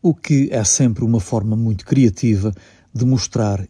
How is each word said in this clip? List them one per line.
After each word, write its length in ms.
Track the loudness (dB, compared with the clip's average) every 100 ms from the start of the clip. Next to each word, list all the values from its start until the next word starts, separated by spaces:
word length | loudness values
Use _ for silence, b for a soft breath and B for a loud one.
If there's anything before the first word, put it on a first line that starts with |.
o 140 | 0
que 340 | -2 0 0 2
é 100 | 0
sempre 420 | -2 2 0 0
uma 140 | 0 0
forma 380 | 0 -4 -2 -2
muito 280 | -2 -4
criativa 680 | -2 2 2 2 0 0 0 -6 b b b
de 100 | -4
mostrar 640 | 0 0 -2 -2 -2 -2 -6